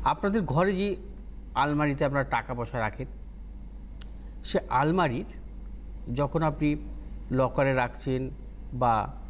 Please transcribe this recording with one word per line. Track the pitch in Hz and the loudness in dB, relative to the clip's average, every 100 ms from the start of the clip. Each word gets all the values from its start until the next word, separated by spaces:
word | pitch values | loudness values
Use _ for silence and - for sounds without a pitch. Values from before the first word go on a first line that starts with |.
আপনাদের | - 151 202 220 | 2 2 2 2
ঘরে | 170 135 190 185 | 2 4 4 4
যে | 202 - - - - - - | 0 -2 -6 -12 -12 -12 -4
আলমারিতে | 123 147 147 147 139 | 2 2 4 4 4
আপনারা | 143 139 | 2 2
টাকা | 135 120 113 | 2 0 0
পয়সা | 120 117 127 | -4 -2 0
রাখেন, | 107 98 131 - - - - - - - - - - - - - | 0 -2 -10 -10 -12 -12 -12 -12 -12 -12 -12 -12 -12 -12 -12 -12
সে | - 196 - | 0 0 2
আলমারির | 127 151 185 160 120 202 - - - - - - - - | 2 4 4 4 0 -6 -10 -12 -10 -10 -10 -10 -10 -4
যখন | 139 143 165 | 0 2 2
আপনি | 160 147 151 147 - - - - - | 2 4 2 2 -4 -8 -8 -10 0
লকারে | 127 127 - 135 | 2 4 4 4
রাখছেন | 127 120 - - 131 131 - - - - | 4 2 -2 -2 0 -2 -8 -12 -10 -8
বা | 127 120 110 - - | 2 4 4 2 -6